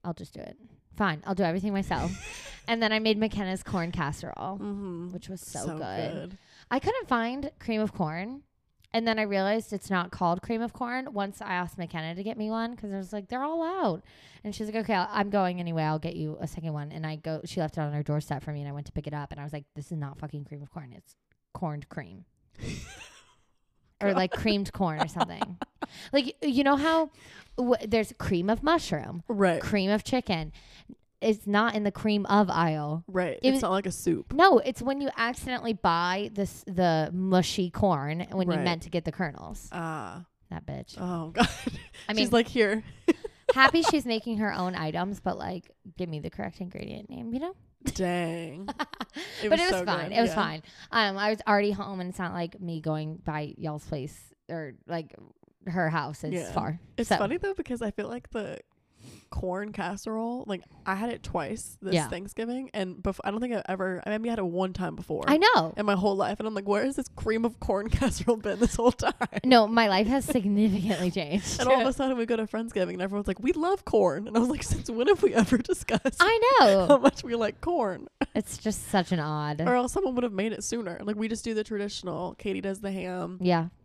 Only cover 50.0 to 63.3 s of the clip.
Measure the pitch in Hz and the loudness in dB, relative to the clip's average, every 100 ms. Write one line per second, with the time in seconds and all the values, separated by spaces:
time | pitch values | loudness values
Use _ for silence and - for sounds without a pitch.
50 | 165 220 226 170 165 156 - - - 233 | 0 2 2 2 -2 -4 -12 -20 -4 0
51 | 208 190 208 214 - 208 208 202 196 190 | 0 0 0 0 2 4 4 -2 -6 -8
52 | 180 185 180 175 170 - 175 165 156 156 | -8 -6 -6 -4 -6 -6 -8 -4 -2 -2
53 | 156 160 - 151 151 - 156 151 - 151 | -4 -6 -6 -6 -6 -8 -8 -8 -8 -8
54 | 147 - - _ - 165 147 117 - 170 | -8 -12 -20 _ -12 -10 -10 -14 -6 -6
55 | 160 - - _ _ _ 185 175 160 160 | -6 -18 -20 _ _ _ -4 0 2 0
56 | 139 147 175 180 101 - - 165 - - | -4 -6 -6 -4 -2 -4 -4 -6 -8 -6
57 | 233 196 208 349 403 392 277 240 220 - | 0 2 2 -2 -4 -4 -6 -4 -4 -4
58 | 208 240 - 233 202 - - _ _ _ | -8 -8 -8 -8 -8 -12 -16 _ _ _
59 | - - _ - 185 180 208 208 175 196 | -20 -20 _ -6 -4 -4 -6 -6 -6 -6
60 | - 220 233 247 214 185 - - - 190 | -6 -4 -4 -6 -6 -8 -8 -10 -4 -2
61 | 233 - - 175 143 220 - - 190 175 | -4 -6 -4 -4 -4 -6 -10 -10 0 0
62 | 135 175 202 - 226 254 262 214 185 180 | 0 -6 -8 -8 -6 -6 -6 -6 -6 -4
63 | 196 185 - | -6 -4 -4